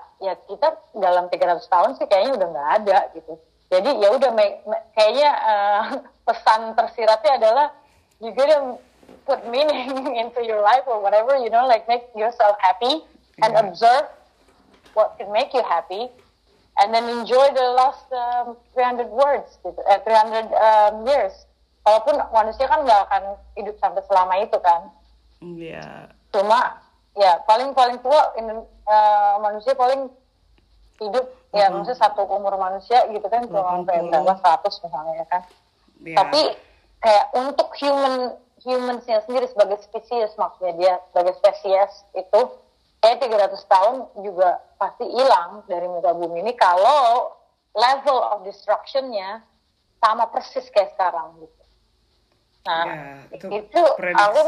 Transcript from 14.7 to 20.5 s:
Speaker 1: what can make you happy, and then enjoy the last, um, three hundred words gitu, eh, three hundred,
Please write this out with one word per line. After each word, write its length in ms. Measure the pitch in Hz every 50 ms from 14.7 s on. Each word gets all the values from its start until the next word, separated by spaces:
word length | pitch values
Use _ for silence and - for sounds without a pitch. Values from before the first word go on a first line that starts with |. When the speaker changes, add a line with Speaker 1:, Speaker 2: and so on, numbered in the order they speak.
| _ _ _ _
Speaker 1:
what 240 | - 214 214 - -
can 160 | - 208 196
make 240 | 208 226 277 285 -
you 80 | 247 220
happy, 480 | - 175 165 - - 185 208 240 254 - _ _ _ _ _ _ _ _ _ _ _ -
and 140 | - 202 214
then 160 | 226 226 240 233
enjoy 380 | 240 240 226 190 233 254 277 277
the 120 | 269 262 254 247 247
last, 300 | 254 254 269 269 - - -
um, 480 | 262 247 240 240 247 247 240 240 233 - _ _ -
three 80 | 247 247
hundred 240 | 247 247 233 240
words 480 | 214 208 240 285 294 277 214 175 - _ _ -
gitu, 160 | 269 - - -
eh, 160 | - 202 196 -
three 160 | 220 220 220
hundred, 320 | 214 226 220 226 220 220